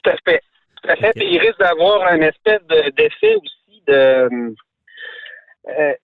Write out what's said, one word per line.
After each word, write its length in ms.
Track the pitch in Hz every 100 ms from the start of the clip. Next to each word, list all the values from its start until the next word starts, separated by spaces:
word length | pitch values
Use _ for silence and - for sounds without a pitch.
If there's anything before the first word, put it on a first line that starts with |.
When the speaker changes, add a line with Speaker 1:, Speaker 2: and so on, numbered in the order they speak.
Speaker 1:
Tout 60 | -
à 40 | - -
fait. 140 | - - _ _ -
Tout 60 | -
à 40 | -
fait. 120 | 208
Speaker 2:
Ok. 40 | -
Speaker 1:
Puis 120 | 196
il 80 | 175
risque 200 | 226 220
d'avoir 480 | 185 160 180 208 185
un 100 | 165
espèce 400 | 156 - 214 214 165
de, 200 | 160 143 139
d'effet 380 | 151 - - 453
aussi 460 | - - _ 202 -
de, 60 | 139 131 131 127 123 117 110 _ _ _ - - - - - _ _ - 135
euh, 140 | 147 127